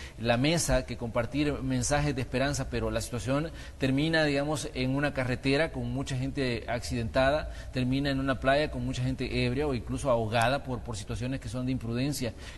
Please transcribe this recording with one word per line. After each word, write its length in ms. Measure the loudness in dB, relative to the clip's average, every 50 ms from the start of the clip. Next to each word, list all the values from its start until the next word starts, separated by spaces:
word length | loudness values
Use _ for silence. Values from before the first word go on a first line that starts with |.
| -12 -12 -8 -2
la 200 | 2 2 4 4
mesa, 500 | 4 4 4 2 2 2 2 2 0 -2
que 100 | -6 -6
compartir 560 | -4 -4 0 0 -2 0 0 0 0 0 0 -2
mensajes 540 | -2 -2 0 0 0 2 2 2 2 2 0
de 60 | 0
esperanza, 480 | -2 -2 0 0 0 0 0 -2 -2 -2
pero 180 | -2 -2 0 0
la 120 | 0 -2
situación 500 | -2 -4 -6 -4 -2 0 0 0 0 -2 -6 -10 -12 -12 -8 -2
termina, 460 | 0 2 2 4 2 4 4 4 4
digamos, 460 | 4 2 2 2 0 -2 -2 -4 -4 -4
en 220 | -2 0 0 2
una 180 | 2 0 0 0
carretera 580 | 0 0 0 0 0 2 2 4 4 2 2
con 200 | 0 -4 -4 -2
mucha 260 | -2 -2 -2 -2 -2 -2
gente 480 | -2 -2 -2 0 0 0 0 -2 -2 -2
accidentada, 840 | -4 -4 -2 -2 -2 -2 -2 0 2 4 4 4 4 2 0 -4 -8 -10 -10 -6 -2
termina 360 | -2 0 2 2 2 2 0
en 100 | 0 0
una 200 | 0 0 0 2
playa 320 | 4 4 4 4 4 2
con 120 | 0 -2 -4
mucha 200 | -2 -2 0 0
gente 420 | -2 0 -2 -2 -2 0 2 2
ebria 220 | 2 2 0 0 0
o 80 | 0
incluso 340 | -2 -2 -4 -4 -2 2 2
ahogada 540 | 2 4 2 2 2 4 4 4 2 0 -2
por, 160 | -4 -6 -6
por 180 | -6 -6 -6 -6
situaciones 440 | -6 -6 -4 -4 -4 -4 -4 -4
que 80 | -6 -6
son 180 | -6 -4 -2 -2
de 60 | -2
imprudencia. 600 | -2 -2 -2 -2 0 0 0 0 -2 -2 -4 -4 -6 -12 -12 -12